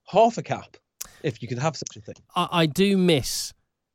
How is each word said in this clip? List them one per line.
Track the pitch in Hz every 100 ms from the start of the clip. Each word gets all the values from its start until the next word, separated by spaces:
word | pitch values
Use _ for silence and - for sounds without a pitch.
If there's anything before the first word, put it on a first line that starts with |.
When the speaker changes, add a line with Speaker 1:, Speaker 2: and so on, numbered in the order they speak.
| -
Speaker 1:
half | 185 226 226
a |
cap, | - 113 - _ _ - - _
if | 156 107
you | 117
can | 120
have | 156 139
such | - 113
a |
thing. | 110 - _ 180
Speaker 2:
I, | 175
I | 175 165
do | 139 196 196
miss | 180 147 - - - _ _ _ _